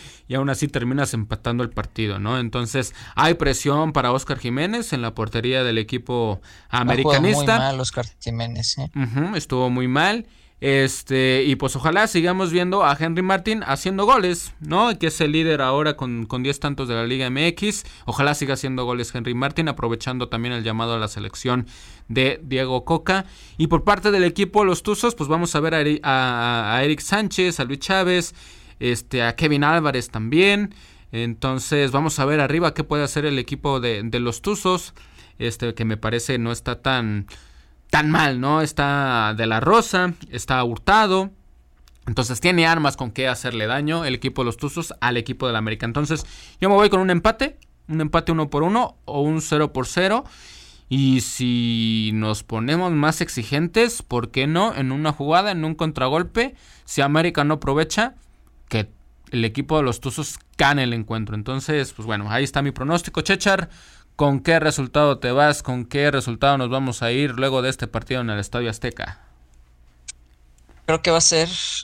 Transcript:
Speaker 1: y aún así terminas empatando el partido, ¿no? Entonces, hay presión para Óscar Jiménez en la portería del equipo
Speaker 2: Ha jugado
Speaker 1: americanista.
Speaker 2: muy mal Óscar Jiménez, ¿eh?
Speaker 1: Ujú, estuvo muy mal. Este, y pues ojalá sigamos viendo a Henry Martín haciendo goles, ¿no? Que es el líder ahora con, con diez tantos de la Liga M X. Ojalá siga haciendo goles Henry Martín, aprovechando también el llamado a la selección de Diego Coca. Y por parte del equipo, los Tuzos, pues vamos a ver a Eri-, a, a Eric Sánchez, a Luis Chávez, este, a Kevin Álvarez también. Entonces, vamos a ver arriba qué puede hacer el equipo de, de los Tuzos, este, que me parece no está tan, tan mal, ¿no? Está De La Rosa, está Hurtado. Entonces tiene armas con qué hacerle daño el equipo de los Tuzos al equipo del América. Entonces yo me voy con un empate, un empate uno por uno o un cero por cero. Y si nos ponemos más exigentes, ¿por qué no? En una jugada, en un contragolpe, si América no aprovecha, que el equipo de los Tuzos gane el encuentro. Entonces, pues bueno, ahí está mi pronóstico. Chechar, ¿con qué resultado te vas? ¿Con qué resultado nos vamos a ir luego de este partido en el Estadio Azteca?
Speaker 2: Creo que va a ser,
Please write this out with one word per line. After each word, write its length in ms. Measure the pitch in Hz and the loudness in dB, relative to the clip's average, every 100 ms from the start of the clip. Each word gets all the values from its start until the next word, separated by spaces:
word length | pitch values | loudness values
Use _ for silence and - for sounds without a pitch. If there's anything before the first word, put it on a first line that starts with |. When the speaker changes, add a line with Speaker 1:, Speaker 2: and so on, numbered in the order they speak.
| - - - | -18 -18 -6
Speaker 1:
y 80 | 131 | -2
aún 140 | 139 | 0
así 180 | 131 147 | 0 -2
terminas 460 | 139 120 135 139 | -2 -2 0 -2
empatando 500 | 117 107 - 120 120 | -2 -4 -4 -2 -2
el 60 | 123 | -4
partido, 500 | - - - 107 98 | -6 -6 -4 -4 -2
¿no? 200 | 104 127 | -4 -2
Entonces, 540 | 120 123 117 135 120 - - - | -4 -4 -2 -4 -4 -8 -6 2
hay 180 | 156 170 | 2 4
presión 580 | 139 127 143 147 160 | 0 0 0 2 2
para 180 | 147 123 | 0 0
Óscar 280 | 131 - 127 | 0 -2 -6
Jiménez 540 | 120 127 175 233 226 | -4 -2 -2 -4 -4
en 80 | 135 | -4
la 120 | 117 | -4
portería 500 | 113 107 117 127 131 | -4 -4 -2 0 0
del 140 | 127 113 | 0 0
equipo 640 | 110 127 120 123 113 98 - - - | -2 -4 -4 -2 -2 -4 -10 -20 -4
Speaker 2:
Ha 100 | 123 | 0
jugado 120 | 123 | 2
Speaker 1:
americanista. 640 | 123 147 143 180 208 143 135 | 2 4 4 4 4 2 2
Speaker 2:
muy 80 | 135 | 2
mal 140 | 131 | -2
Óscar 260 | 127 - 117 - | -4 -4 -6 -8
Jiménez, 560 | - 117 117 113 117 - | -8 -6 -4 -4 -4 -4
¿eh? 140 | 147 143 | -6 -4
Speaker 1:
Ujú, 400 | 127 127 170 196 | -2 0 -2 -4
estuvo 340 | - 127 127 | -2 0 0
muy 180 | 123 127 | 0 0
mal. 380 | 135 185 226 220 - - - | 2 2 0 -6 -18 -20 -4
Este, 840 | 135 139 135 - - 131 131 131 139 | 2 4 2 -2 -2 2 4 4 2
y 120 | 131 | 2
pues 180 | 135 131 | 0 0
ojalá 320 | 151 180 220 | 0 2 2
sigamos 440 | 185 175 185 185 | 2 2 2 0
viendo 340 | 175 180 196 156 | 0 2 2 2
a 100 | 139 | 2
Henry 240 | 165 165 | 0 0
Martín 400 | 185 190 220 220 170 | 0 0 0 -4 -2
haciendo 380 | 139 185 190 208 | -2 -2 2 4
goles, 480 | 262 180 170 - - | 4 4 -2 -8 -12
¿no? 360 | 151 175 240 202 | -2 2 2 2
Que 100 | 160 | -2
es 120 | - | 0
el 140 | 156 | 2
líder 280 | 156 165 151 | 2 2 2
ahora 360 | 131 139 151 143 | 2 2 0 -2
con, 280 | 127 120 110 | -4 -4 -4
con 180 | 127 | -4
diez 180 | 135 143 | -2 -2
tantos 260 | 143 139 127 | -4 -4 -4
de 80 | 117 | -2
la 100 | 117 | -2
Liga 200 | 131 127 | -2 -2
M 200 | 131 165 | 0 0
X. 360 | 170 208 208 - - - | 0 -4 -4 -10 -10 -6
Ojalá 280 | 117 143 | 0 0
siga 200 | 143 135 | 0 -2
haciendo 320 | 135 131 127 123 | -4 -4 -4 -4
goles 280 | 123 117 | -4 -6
Henry 200 | 123 117 120 | -6 -4 -2
Martín, 320 | 135 165 160 | -2 -2 -4
aprovechando 640 | 135 117 117 - 127 123 | -2 -4 -4 -4 -6 -4
también 240 | 117 120 | -4 -4
el 100 | 120 | -4
llamado 320 | 110 110 117 113 | -4 -2 -2 -2
a 20 | |
la 120 | 107 | -4
selección 580 | - 104 - 123 123 117 - - - - | -6 -10 -6 -2 -2 -2 -12 -20 -18 -4
de 320 | 113 131 - | 0 0 0
Diego 440 | 147 127 131 127 - | -4 -2 0 -2 0
Coca. 400 | 165 160 190 190 - - - | 0 0 -2 -4 -14 -12 -2
Y 100 | 160 | 2
por 160 | 165 | 4
parte 280 | 202 202 208 | 4 4 4
del 120 | 202 | 4
equipo, 400 | 175 170 196 208 | 2 2 0 4
los 180 | 196 175 | 4 2
Tuzos, 320 | - 208 240 | -2 0 0
pues 140 | 233 143 | -2 -2
vamos 260 | 160 175 156 | 0 0 0
a 40 | |
ver 160 | 160 160 | 0 2
a 60 | |
Eri-, 180 | 147 151 | 2 0
a, 720 | 147 131 127 120 117 117 107 120 | 2 2 0 0 0 0 0 0
a 60 | 143 | 2
Eric 160 | 151 | 0
Sánchez, 580 | - 202 208 - 180 165 | 0 0 0 0 0 0
a 60 | 127 | -4
Luis 140 | 139 | -4
Chávez, 540 | - 190 180 180 170 - - - - - | 0 0 2 0 -2 -10 -20 -20 -20 -4
este, 440 | 123 120 - 131 | -2 -2 -2 0
a 120 | 117 117 | 0 2
Kevin 300 | 165 143 147 | 2 4 4
Álvarez 440 | 165 151 127 120 | 2 2 -2 -4
también. 640 | 113 110 156 196 202 202 - - - - | -6 0 4 4 2 -2 -8 -20 -20 -10
Entonces, 800 | 113 117 110 135 131 - 147 139 | -6 -6 -4 -4 -4 0 2 2
vamos 260 | 135 156 147 | 2 0 0
a 80 | 139 | 2
ver 140 | 151 | 2
arriba 340 | 135 160 170 | 2 2 0
qué 120 | 151 151 | 0 -2
puede 180 | 147 | -2
hacer 220 | 143 151 147 | 0 -2 -2
el 120 | 139 | -2
equipo 440 | 123 135 143 135 | -4 -4 -2 0
de, 220 | 120 107 | 0 -2
de 160 | 113 120 | -2 -2
los 200 | 120 113 | -2 -2
Tuzos, 520 | 196 208 185 180 - - - - - - | -4 -2 0 0 -2 -18 -20 -20 -20 -8
este, 380 | 120 - 120 113 | -6 -4 -6 -2
que 80 | |
me 140 | 110 107 | -2 -2
parece 400 | 110 120 - 127 | -2 -2 -2 -2
no 140 | 117 | -2
está 300 | 117 - 120 | -4 -6 -4
tan, 460 | 135 131 113 104 101 - - - - - - | 0 0 0 -2 -6 -14 -20 -20 -20 -20 -2
tan 220 | 151 151 | 2 4
mal, 300 | 160 151 123 | 4 2 2
¿no? 200 | 135 151 | 2 2
Está 720 | 151 - 143 143 135 120 107 110 | 2 0 0 2 2 2 2 0
De 100 | 113 | 0
La 120 | 113 | 2
Rosa, 520 | 135 226 226 190 180 170 - | 4 4 4 2 0 -2 -10
está 320 | 120 - 131 | -8 -2 0
Hurtado. 680 | 123 113 - 214 214 190 196 - - - _ _ - - - | 0 -2 2 4 4 2 -2 -8 -20 -20 _ _ -20 -12 -4
Entonces 340 | 117 120 123 | -2 -2 0
tiene 260 | 180 175 165 | 2 4 4
armas 300 | 165 147 - | 4 2 0
con 140 | 123 | -6
qué 160 | 104 131 | -2 -2
hacerle 380 | 123 127 117 107 | -2 -4 -4 -2
daño 360 | 131 151 165 | -2 -2 -2
el 120 | 151 123 | -2 -4
equipo 260 | 131 - | -4 -2
de 60 | 120 | -2
los 100 | 113 | -2
Tuzos 360 | 147 - 160 - | -6 -6 -8 -2
al 160 | 123 120 | 0 0
equipo 300 | 113 123 127 | -4 -4 -2
del 80 | 113 | -2
América. 300 | 110 107 117 | -2 -4 -4
Entonces 400 | 139 147 160 - - - - | -2 -2 -4 -6 -16 -20 -2
yo 80 | 190 | 4
me 80 | 202 | 6
voy 140 | 208 | 6
con 100 | 196 | 4
un 100 | 185 | 4
empate, 480 | 175 214 220 277 - - _ - | 2 2 0 -2 -6 -20 _ -6
un 140 | 160 | -4
empate 300 | 156 165 160 | 0 0 2
uno 160 | 160 151 | 0 0
por 140 | 143 | 0
uno 340 | 165 220 247 - - | 2 2 -2 -6 -6
o 160 | 143 | -2
un 200 | 147 160 | 0 0
cero 300 | 156 151 151 | 0 0 0
por 160 | 131 123 | -2 -4
cero. 380 | - 190 220 - - - - - - - | 0 2 0 -4 -16 -20 -20 -20 -20 -4
Y 320 | 131 135 131 | 2 4 2
si 880 | - - 123 120 117 117 113 110 110 | 0 -2 0 0 0 2 2 0 0
nos 300 | 107 110 107 | 0 0 -2
ponemos 480 | - 113 117 165 180 | -4 -4 0 0 0
más 300 | 156 147 156 | 2 2 0
exigentes, 800 | 165 - 104 143 170 226 233 - | -4 -6 -4 -2 0 2 2 0
¿por 280 | - 123 113 | -4 -4 -2
qué 160 | 131 139 | -2 0
no? 300 | 165 220 - | 2 0 0
En 160 | 131 | -2
una 220 | 135 156 | -2 -2
jugada, 380 | 147 143 170 202 | -2 2 2 2
en 120 | 180 | 0
un 100 | 156 156 | -4 -2
contragolpe, 800 | 160 147 131 156 175 233 254 - - - | -4 0 0 0 0 -2 -2 -6 -20 -20
si 180 | - - | -6 0
América 420 | 139 151 170 165 | 2 4 2 2
no 120 | 147 151 | 0 0
aprovecha, 600 | 139 143 160 - 247 - - _ _ - - | 0 0 0 0 -2 -4 -20 _ _ -20 -4
que 220 | 110 104 - - _ - | -4 -4 -10 -20 _ -6
el 140 | 127 113 | -2 -2
equipo 320 | 113 135 156 | -2 0 2
de 60 | |
los 180 | 135 113 | 2 -2
Tuzos 360 | 135 139 147 - _ - | -6 -6 -8 -12 _ 2
gane 260 | 139 143 | 4 4
el 100 | 123 | 0
encuentro. 420 | 117 110 113 107 107 | -2 -4 -6 -4 -6
Entonces, 580 | 107 135 135 151 131 | -6 -4 -2 -2 -2
pues 120 | - 110 | -6 -6
bueno, 240 | 104 104 | -4 -2
ahí 140 | 117 | -2
está 180 | 139 143 | 0 0
mi 100 | 139 | -2
pronóstico. 500 | - 131 170 - - | -2 -2 -2 -2 -4
Chechar, 480 | 156 196 202 190 170 - - - - - | 0 2 2 2 0 -12 -20 -20 -10 0
¿con 260 | 143 139 | 2 2
qué 180 | 170 165 | 4 4
resultado 580 | 156 147 127 147 147 135 | 4 0 0 2 4 2
te 140 | 127 | 0
vas? 320 | 131 147 143 | 4 4 2
¿Con 220 | - 127 117 | -2 -6 -4
qué 260 | 143 147 | 0 2
resultado 480 | 139 123 113 139 139 | 0 -2 0 2 2
nos 100 | 123 | 0
vamos 320 | 131 135 113 | -2 -2 -2
a 100 | 117 | -2
ir 200 | 127 143 | 0 0
luego 320 | 120 135 131 | 0 0 2
de 80 | 127 | 0
este 160 | 131 120 | -2 -6
partido 340 | 113 - 127 | -6 -4 -4
en 80 | 117 | -2
el 100 | 104 | -4
Estadio 300 | 98 120 120 | -4 -4 -4
Azteca? 520 | 107 123 - - - - _ _ - - _ _ _ - - _ _ _ _ - - - | -4 -8 -8 -10 -12 -20 _ _ -20 -20 _ _ _ -20 -20 _ _ _ _ -20 -8 -2
Speaker 2:
Creo 160 | 160 | 0
que 80 | 175 | 2
va 80 | 165 | 4
a 40 | |
ser, 280 | 165 165 170 180 - - | 4 2 2 -2 -6 -8